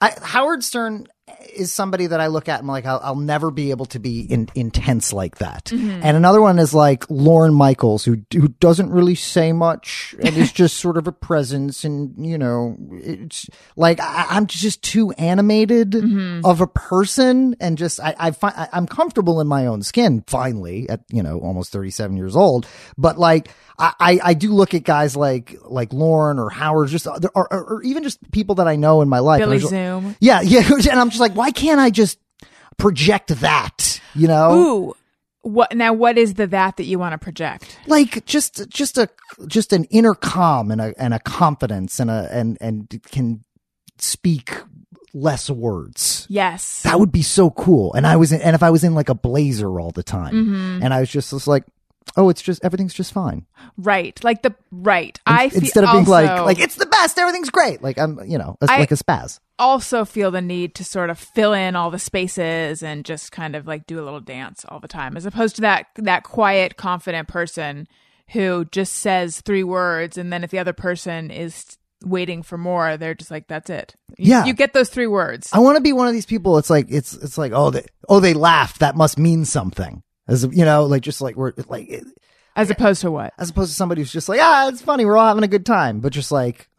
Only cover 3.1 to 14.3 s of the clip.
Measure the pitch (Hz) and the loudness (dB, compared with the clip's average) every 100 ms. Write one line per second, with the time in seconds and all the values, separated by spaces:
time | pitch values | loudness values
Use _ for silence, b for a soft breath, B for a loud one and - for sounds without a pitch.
3.1 | 139 147 147 160 139 143 127 131 123 120 | -6 -4 -2 -4 -4 -4 -6 -8 -8 -8
4.1 | 117 - 120 113 131 117 - 127 117 - | -8 -4 -4 -2 -4 -2 -2 0 -2 -2
5.1 | 101 92 - - - - 233 214 185 156 | -4 -6 -8 -10 -10 -8 -6 -4 -2 2
6.1 | 156 180 214 214 175 160 156 147 135 - | 4 6 8 6 6 4 4 4 2 -2
7.1 | 147 147 165 160 147 139 131 117 107 - | 2 6 6 6 6 6 4 2 2 0
8.1 | 113 104 170 143 120 170 170 185 180 180 | -2 -2 2 2 4 4 4 2 2 2
9.1 | 175 - 180 160 165 165 160 - - - | 0 -2 0 2 2 0 -2 -8 -14 -14
10.1 | - 156 156 160 - 175 - 175 165 156 | -4 -2 2 2 4 2 2 -2 -2 -4
11.1 | - - 160 127 139 139 131 151 143 143 | -8 -2 -2 -2 -4 -6 -6 -8 -6 -8
12.1 | - 160 165 127 120 120 - - 90 - | -8 -8 -4 -2 -2 -4 -8 -16 -14 -12
13.1 | 95 147 - - b b - 165 170 - | -12 -12 -16 -16 b b 0 2 2 -2
14.1 | 165 170 | -4 -2